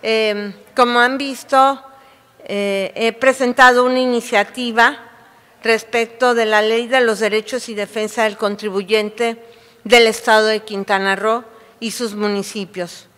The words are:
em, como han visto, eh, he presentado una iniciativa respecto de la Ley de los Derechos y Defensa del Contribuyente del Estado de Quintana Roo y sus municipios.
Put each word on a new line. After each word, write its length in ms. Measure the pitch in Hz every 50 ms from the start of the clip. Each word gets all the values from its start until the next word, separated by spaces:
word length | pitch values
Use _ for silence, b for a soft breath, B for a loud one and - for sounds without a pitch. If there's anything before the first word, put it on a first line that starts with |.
em, 520 | - 214 226 220 220 214 208 208 208 208 196 - - - _
como 280 | - 247 247 240 240
han 160 | 240 247 262 269
visto, 680 | 277 277 262 233 - - - 269 269 269 277 262 - B B B B B B B B B B _ -
eh, 480 | - - 202 202 202 196 196 196 - -
he 160 | - 226 226
presentado 720 | 208 - - 262 254 254 269 247 240 - 262 254 247 247 247
una 160 | 254 254 254
iniciativa 960 | 254 254 247 233 233 - - 202 208 208 - - 247 240 220 226 233 247 294 - - - - - b b b b b b b b
respecto 760 | - 220 226 220 220 - - 233 233 226 233 - 254 247 240
de 100 | 233 226
la 160 | 214 214 214
Ley 260 | 214 214 226 233 240 226
de 140 | 254 262
los 180 | 254 226 220 196
Derechos 480 | 220 208 202 220 220 - - 247 - -
y 80 | 226
Defensa 480 | 202 202 202 - 226 214 214 - 240 220
del 140 | 214 202 208
Contribuyente 1040 | 220 202 202 202 214 214 185 196 196 180 214 214 214 208 214 - 233 233 226 233 B B B B B B B B B
del 240 | 208 233 240 233 220
Estado 400 | 220 - - - 220 220 214 220
de 140 | 220 214
Quintana 560 | 214 214 208 196 196 - 208 190 196 196 196 196
Roo 260 | 202 220 220 240 240 B B B B B B B
y 100 | 233 226
sus 240 | 196 - 247 220 202
municipios. 920 | 208 208 208 202 202 190 202 - 214 196 170 - 185 175 170 - - - _ _